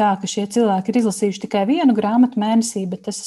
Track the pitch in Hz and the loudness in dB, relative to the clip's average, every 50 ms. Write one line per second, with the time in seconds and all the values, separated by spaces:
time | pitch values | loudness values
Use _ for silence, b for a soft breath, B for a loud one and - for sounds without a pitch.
0 | 214 208 190 190 196 185 - 214 202 202 - 240 233 214 190 185 190 - 202 247 | 0 0 0 0 -4 -6 -4 -4 -4 -2 0 0 2 2 2 0 -2 -2 0 0
1 | 226 214 185 - 208 202 185 - - - - 202 196 202 285 349 330 262 226 214 | 0 0 -2 0 -2 -2 -4 -4 -8 -4 -2 0 0 2 2 4 4 4 4 4
2 | - 208 220 240 254 247 - 214 208 220 226 226 226 - - 202 190 180 185 - | 0 0 4 4 4 4 2 -2 0 2 2 2 2 0 -2 -6 -6 -6 -6 -8
3 | - - 196 - - | -8 -8 -10 -8 -10